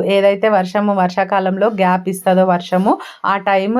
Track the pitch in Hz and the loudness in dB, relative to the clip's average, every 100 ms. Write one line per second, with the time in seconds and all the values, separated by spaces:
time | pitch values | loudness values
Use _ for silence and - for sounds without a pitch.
0 | 175 196 196 202 214 208 185 208 208 202 | 0 2 2 2 2 0 0 -2 0 0
1 | 180 180 190 196 190 190 208 214 185 185 | 0 0 -2 0 -2 0 0 0 0 0
2 | 185 185 - 185 185 175 180 185 196 381 | -2 -4 0 2 2 0 -2 0 0 -2
3 | - - 196 196 190 196 196 233 | -4 -8 -4 -2 0 0 0 0